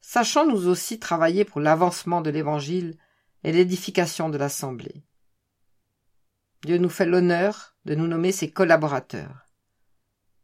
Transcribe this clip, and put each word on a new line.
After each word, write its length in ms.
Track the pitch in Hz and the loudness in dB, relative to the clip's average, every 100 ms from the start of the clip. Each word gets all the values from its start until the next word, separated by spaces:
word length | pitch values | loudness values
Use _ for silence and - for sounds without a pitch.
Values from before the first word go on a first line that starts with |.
Sachons 440 | - 240 233 302 311 | -2 -2 0 2 2
nous 200 | 220 180 | 2 2
aussi 320 | 180 - 226 | 0 -2 -10
travailler 480 | - - 165 180 202 | -4 0 2 2 0
pour 140 | - | 0
l'avancement 600 | 151 160 180 175 - 175 | 2 4 2 0 -4 -2
de 80 | 160 | -2
l'Évangile 720 | 147 147 151 139 180 175 160 _ _ _ _ | -4 -2 -4 -4 -6 -6 -12 _ _ _ _
et 80 | - | -2
l'édification 760 | 165 180 180 - 190 170 - 160 | 2 4 2 -4 -2 -2 -2 -4
de 80 | 147 | -2
l'assemblée. 680 | 143 - 139 123 - - _ _ _ _ _ _ _ _ _ _ _ _ _ _ _ _ | -4 -4 -8 -10 -12 -16 _ _ _ _ _ _ _ _ _ _ _ _ _ _ _ _
Dieu 140 | 143 175 | -2 0
nous 140 | 175 | 0
fait 160 | - 170 | 0 2
l'honneur 680 | 180 175 170 190 214 - _ - | 4 4 4 0 -2 -14 _ -6
de 80 | |
nous 120 | 151 165 | -2 -2
nommer 260 | 165 180 | 0 0
ses 180 | 196 151 | -2 -6
collaborateurs. 960 | - 185 165 151 139 - - 78 135 _ _ _ _ _ _ _ _ _ _ | 0 4 4 4 -4 -6 -12 -12 -16 _ _ _ _ _ _ _ _ _ _